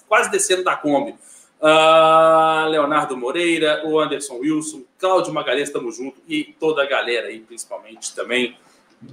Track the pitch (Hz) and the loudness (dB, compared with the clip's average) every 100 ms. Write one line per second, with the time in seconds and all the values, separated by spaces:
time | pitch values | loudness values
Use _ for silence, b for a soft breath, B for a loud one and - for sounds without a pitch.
0 | - 214 196 190 - 185 180 139 147 139 | -2 0 0 -2 0 0 0 -2 0 0
1 | - - b b b - 156 160 160 160 | -2 -10 b b b -2 4 6 6 6
2 | 160 160 160 160 160 156 156 156 143 151 | 6 6 6 6 4 0 0 0 0 0
3 | 143 127 123 165 170 165 151 151 156 156 | -2 -6 -4 -2 -2 0 0 0 -2 -2
4 | 147 143 - 123 147 156 151 135 - - | -2 -4 -8 -6 -4 -4 -6 -14 -20 -6
5 | 185 185 160 156 135 131 139 139 120 113 | 0 0 0 -6 -4 -4 -4 -6 -8 -10
6 | 135 - - 151 - - 156 147 135 123 | -14 -14 -8 -8 -8 -4 -2 -2 -2 -2
7 | 113 117 104 113 110 117 - 98 107 110 | -2 -4 -6 -14 -18 -18 -14 -14 -16 -16
8 | - - 107 123 120 - b b b _ | -16 -12 -6 -4 -4 -8 b b b _
9 | - | -20